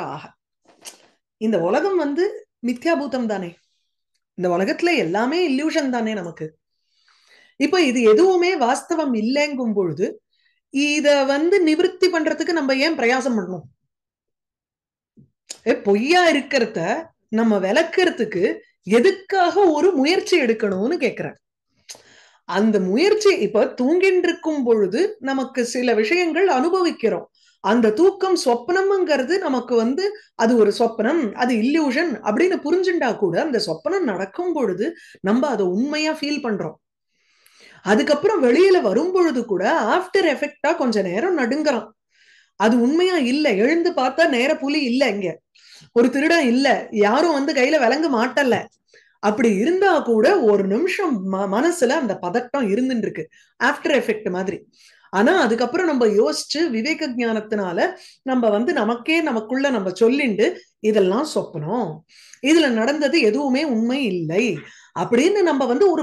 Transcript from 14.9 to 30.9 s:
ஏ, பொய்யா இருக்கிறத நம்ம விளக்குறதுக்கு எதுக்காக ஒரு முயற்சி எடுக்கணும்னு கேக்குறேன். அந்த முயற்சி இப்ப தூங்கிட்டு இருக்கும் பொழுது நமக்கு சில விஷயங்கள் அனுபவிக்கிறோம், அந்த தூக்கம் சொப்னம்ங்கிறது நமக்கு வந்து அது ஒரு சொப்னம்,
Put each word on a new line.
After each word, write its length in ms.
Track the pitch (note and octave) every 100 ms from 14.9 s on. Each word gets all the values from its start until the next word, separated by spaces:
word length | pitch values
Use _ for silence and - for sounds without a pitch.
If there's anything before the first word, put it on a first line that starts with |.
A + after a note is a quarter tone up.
| _ _ _ _ _ - - A3
ஏ, 60 | -
பொய்யா 420 | G3+ G3+ C4 F4+ E4+
இருக்கிறத 520 | C#4+ - C#4 A3+ F3+ E3+ C#4 E4 _ _
நம்ம 200 | A3 A3+ G#3
விளக்குறதுக்கு 840 | F#3 C4 E4 - F4+ - G#3+ F3+ A3+ - - _ F3+
எதுக்காக 760 | A3+ F#4+ F#4+ - G4 F4 F4+ F#4+
ஒரு 180 | D4 F#4
முயற்சி 420 | D#4+ C#4 F#4+ - F4
எடுக்கணும்னு 580 | B3 A3 G#3 F#3 A3+ F4
கேக்குறேன். 380 | A#3+ - D#3 - _ _ _ _ - - _ _ _ _ -
அந்த 280 | F3+ A3 G3+
முயற்சி 520 | F#3 A3 G4 G#4+ G4+ E4+
இப்ப 260 | G#3 F#3+ B3+
தூங்கிட்டு 520 | - B3+ F4+ F#4+ F#4 E4+
இருக்கும் 360 | E4+ D#4+ D4
பொழுது 360 | A#3+ A3 F#3+ A3+ G#4 -
நமக்கு 400 | C4 C4+ B3+ C4
சில 300 | A#3 C4 B3
விஷயங்கள் 540 | G#3+ A3 F4 E4+ D#4 F#4+
அனுபவிக்கிறோம், 800 | C4 E4 F#4 F4 - G#3+ F3 - _ _ _
அந்த 220 | G3 A#3 A3
தூக்கம் 460 | G#3+ F#4 - F#4+ F4+
சொப்னம்ங்கிறது 960 | B3+ A#3+ D4 F#4+ G4 G4 E4+ C#4 B3+ F#4+
நமக்கு 360 | E4+ C4 B3 A#3
வந்து 280 | A3+ C#4 G4+ G#4 _ -
அது 160 | A3+ A#3+
ஒரு 160 | G3+
சொப்னம், 500 | G3 A#3